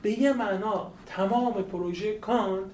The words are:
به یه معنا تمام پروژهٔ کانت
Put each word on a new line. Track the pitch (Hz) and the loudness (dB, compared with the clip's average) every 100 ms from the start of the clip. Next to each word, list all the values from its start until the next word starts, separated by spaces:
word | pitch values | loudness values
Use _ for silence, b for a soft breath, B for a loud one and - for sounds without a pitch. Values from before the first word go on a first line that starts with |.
به | 208 233 | 0 4
یه | 277 | 4
معنا | 254 214 190 214 190 - - - | 4 0 0 0 -2 -4 -14 -12
تمام | - 190 233 247 | -2 2 2 2
پروژهٔ | 208 190 180 175 175 208 214 | 0 -4 -4 -4 -2 -4 -4
کانت | - 240 196 190 196 | 0 2 2 -2 -4